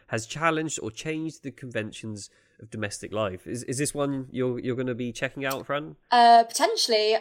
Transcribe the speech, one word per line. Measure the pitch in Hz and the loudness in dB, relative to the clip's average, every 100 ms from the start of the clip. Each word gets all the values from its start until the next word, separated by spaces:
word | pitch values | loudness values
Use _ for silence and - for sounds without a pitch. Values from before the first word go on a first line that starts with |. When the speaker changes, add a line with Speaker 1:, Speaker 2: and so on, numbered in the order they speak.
| - | -6
Speaker 1:
has | 113 - | -6 -4
challenged | 147 165 156 156 - | -2 0 0 -2 -6
or | 107 | -8
changed | - 156 156 160 - | -8 -6 -6 -6 -8
the | 135 | -14
conventions | 123 127 117 107 - 110 104 - _ _ - | -12 -8 -6 -6 -8 -10 -10 -12 _ _ -20
of | 110 | -12
domestic | 110 104 - - | -6 -6 -6 -6
life. | 107 104 92 - | -2 -2 -4 -8
Is, | 120 | -8
is | 120 127 | -4 -2
this | 143 | -2
one | 143 143 135 131 | 0 -2 -2 -6
you're, | 127 127 120 | -2 -2 -2
you're | 123 123 | -4 -2
gonna | 127 | -4
be | 117 123 | -4 -6
checking | 117 135 143 | -4 -6 -4
out, | 135 135 - | -4 -4 -4
Fran? | 143 156 151 _ | -4 -6 -14 _
Speaker 2:
Uh, | 240 233 233 | 6 10 10
potentially. | 233 - 349 453 - 220 214 220 | 8 2 0 2 2 2 4 4